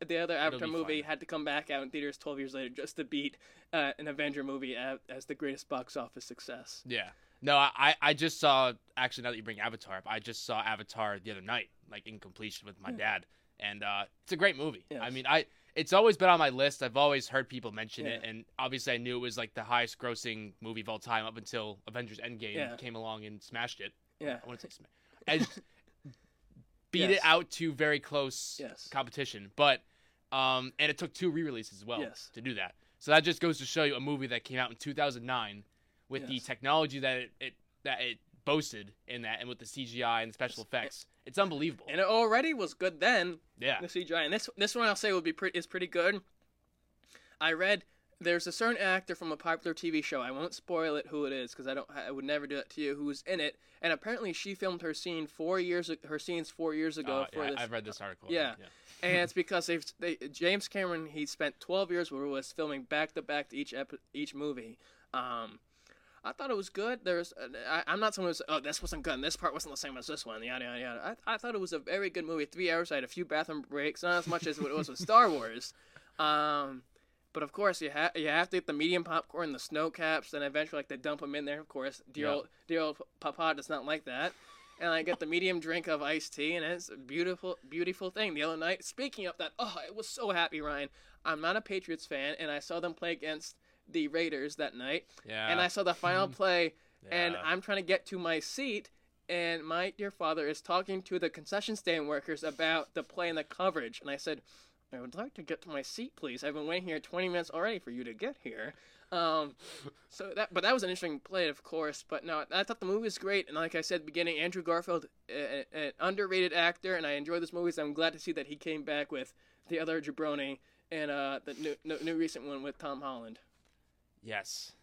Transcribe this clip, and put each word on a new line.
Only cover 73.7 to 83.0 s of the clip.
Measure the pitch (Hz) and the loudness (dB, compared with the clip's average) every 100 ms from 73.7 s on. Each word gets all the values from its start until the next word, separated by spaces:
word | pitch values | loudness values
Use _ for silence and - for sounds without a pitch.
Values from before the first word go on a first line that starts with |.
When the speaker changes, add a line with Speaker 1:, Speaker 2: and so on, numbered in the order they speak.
| 143 147 - | -2 -2 0
Speaker 1:
not | 175 175 | 2 2
as | 170 | 2
much | 170 160 | -2 -2
as | 151 | -2
it | 143 | -2
was | 156 147 | -2 -4
with | 131 | -6
Star | 180 226 226 | 8 10 10
Wars. | 147 113 117 - - | 6 -2 -6 -10 -14
Speaker 2:
<laughs> | - - - - | -20 -20 -14 0
Speaker 1:
Um, | 151 151 151 147 139 131 - _ _ _ _ | 4 4 4 2 0 -6 -14 _ _ _ _
but | 156 | -6
of | 147 | -4
course, | - 202 180 | 2 2 2
you | 151 | -2
ha-, | 147 170 | 0 0
you | 156 151 | 0 2
have | 156 185 | 2 2
to | 180 | 0
get | - | 0
the | |
medium | 147 160 180 | 0 2 2
popcorn, | 165 160 - 160 160 | 2 -2 -2 -4 -4
the | 127 | -6
snow | - 151 160 | -4 -2 -2
caps, | 160 160 156 - | 0 0 0 -2
then | 147 | -4
eventually, | 143 147 156 147 | -2 0 -2 -4
like, | 139 | -6
they | 131 | -6
dump | 151 147 | -4 -4
'em | 143 | -4
in | 143 143 | -4 -4
there. | 147 | -6
Of | 151 | -6
course, | 139 135 - - | -6 -6 -8 -12
dear | 147 147 | -4 0
Speaker 2:
Yeah. | |
Speaker 1:
old, | 143 - _ - | 0 -4 _ -2
dear | 165 | 0
old | 156 | 0
P-, | 147 | -2